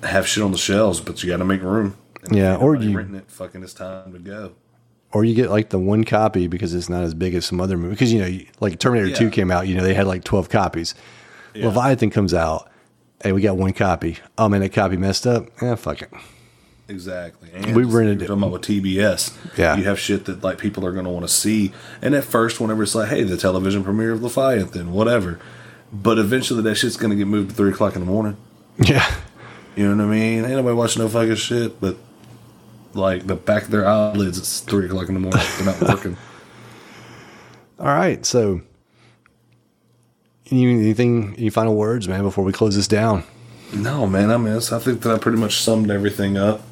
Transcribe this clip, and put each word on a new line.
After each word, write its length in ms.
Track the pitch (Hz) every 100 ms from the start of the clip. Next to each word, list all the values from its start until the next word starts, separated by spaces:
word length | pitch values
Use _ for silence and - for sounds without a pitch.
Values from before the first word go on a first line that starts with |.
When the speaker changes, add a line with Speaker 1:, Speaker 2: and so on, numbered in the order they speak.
Speaker 1:
have 240 | - 98 92
shit 160 | -
on 100 | 104
the 60 | 92
shelves, 420 | - 98 110 85
but 220 | - 82
you 80 | 87
gotta 140 | 87
make 180 | 92 95
room. 320 | 92 104 101 101 _ -
And 80 | -
if 60 | 107
Speaker 2:
Yeah, 160 | 95
Speaker 1:
ain't 80 | 92
Speaker 2:
or 100 | 135
Speaker 1:
nobody 160 | 147 110
Speaker 2:
you 60 | 95
Speaker 1:
renting 180 | 92 98
it, 140 | 90
fucking 320 | - 92 92
it's 120 | 92
time 380 | - 92 95 95
to 60 | 90
go. 340 | 87 104 104 - _ _ _ _ _
Speaker 2:
Or 120 | 107
you 100 | 113 113
get, 140 | 127
like, 200 | 104 107
the 80 | 95
one 240 | 92 107
copy 460 | 110 107 110 98 90
because 260 | 85 92
it's 140 | 87 85
not 160 | 87
as 100 | 87
big 200 | 80 92
as 100 | 87
some 160 | 82 90
other 160 | 92 92
movie. 160 | 85
'Cause, 160 | 104 127
you 80 | 113
know, 80 | 92
you, 200 | 92 - _
like, 220 | 104 85
Terminator 300 | 131 120 98
Speaker 1:
Yeah. 40 |
Speaker 2:
Two 160 | 90 113
came 220 | 110 95
out, 160 | 90 92
you 80 | 92
know, 80 |
they 100 | 92
had, 140 | 95 98
like, 160 | 92
twelve 240 | - 104 87
copies. 460 | 113 90 82 85 - - - - - -
Speaker 1:
Yeah. 120 | 110 117
Speaker 2:
Leviathan 440 | 107 127 127 110
comes 240 | 113 98
out, 340 | 87 82 80 - _ _ _ _ _
"Hey, 80 | 104
we 100 | 95
got 160 | 101 92
one 160 | 95
copy." 460 | - 101 85 85 - - -
"Oh, 120 | 110
man, 140 | 101
that 100 | 98
copy 240 | - 98 92
messed 320 | 95 95 123
up." 180 | 120 - -
"Eh, 140 | 123 113
fuck 260 | - 71
it." 80 | - - - - _ _ _ _ -
Speaker 1:
Exactly. 600 | 98 90 90 87 - 85
And 200 | 87 104
Speaker 2:
We 100 | 113
Speaker 1:
just, 100 | 123
Speaker 2:
rented 240 | 113 110 101
Speaker 1:
you're 60 |
Speaker 2:
it. 40 | -
Speaker 1:
talking 140 | 101
about 100 | 98
with 100 | 90
T 160 | - 104
B 200 | 95 95
S. 300 | 104 87 - - - -
Speaker 2:
Yeah. 200 | 85 78
Speaker 1:
You 80 |
have 140 | 98 98
shit 280 | - 101 -
that, 160 | 87
like, 140 | 92 90
people 260 | 104 98
are 80 | 95
gonna 200 | 95 90
wanna 160 | 87 87
see. 440 | - 104 107 98 - - -
And 120 | -
at 100 | 139
first, 360 | 135 120 113 -
whenever 220 | 113 110
it's 120 | 104
like, 140 | - 92
"Hey, 140 | 143
the 140 | 98 87
television 460 | 95 92 95 101
premiere 280 | 98 104 113
of 100 | 113
Leviathan," 680 | 120 127 135 120 90 - 87
whatever. 460 | 92 113 120 90 85 - - - - -
But 260 | 104 98 110
eventually 420 | 101 131 127 120
that 120 | 110
shit's 220 | 107 123 -
gonna 180 | 113
get 140 | 101 101
moved 220 | 104 98
to 60 | -
three 140 | 101
o'clock 240 | 95 104
in 60 | 92
the 60 | 90
morning. 300 | 98 107 104 - _ _ -
Speaker 2:
Yeah. 280 | - 139 - - - - - - - -
Speaker 1:
You 120 | 101
know 160 | 101
what 80 | 104
I 60 | 107
mean? 260 | 110 113
Ain't 120 | 117 135
nobody 180 | 127
watching 280 | 117 117 113
no 60 | 113
fucking 280 | 113 113 110
shit, 440 | - 120 113 -
but, 160 | 95 87 - - - - - - - - -
like, 340 | 104 95 92 92
the 80 |
back 280 | 92 - 104
of 60 | -
their 180 | 107 98
eyelids, 480 | 107 107 101 95 90
it's 240 | - -
three 240 | - 101
o'clock 240 | 92 92 87
in 60 |
the 60 | 92
morning. 200 | 92 95 - -
They're 100 | 95
not 140 | 92
working. 360 | - - 98 90 - - - - - - - -
<laughs> 800 | - - - - - - _ _
Speaker 2:
All 60 | 139
right. 380 | 143 180 120 -
So, 340 | 123 107 90 - _ _ _ _ _ _ _ _ _ _ _ _ _ _ _ _ _ -
any, 140 | 131 123
anything, 640 | 120 107 110 123 120 107 -
any 100 | 113
final 240 | 104 113
words, 320 | 107 107 120 95
man, 140 | 95
before 220 | 98 95
we 80 | 95
close 240 | 95 110 98
this 100 | 98
down? 380 | 104 113 101 - - - - -
Speaker 1:
No, 340 | 104 110 147 110
man. 240 | 95 104
I 60 | 117
mean, 180 | 113
it's, 160 | 107 120
I 80 | 117
think 220 | 123 120
that 140 | 117
I 40 | 110
pretty 200 | 117 113
much 240 | 110 -
summed 280 | - 110 107
everything 460 | 101 101 - 101 98
up. 240 | 101 107 -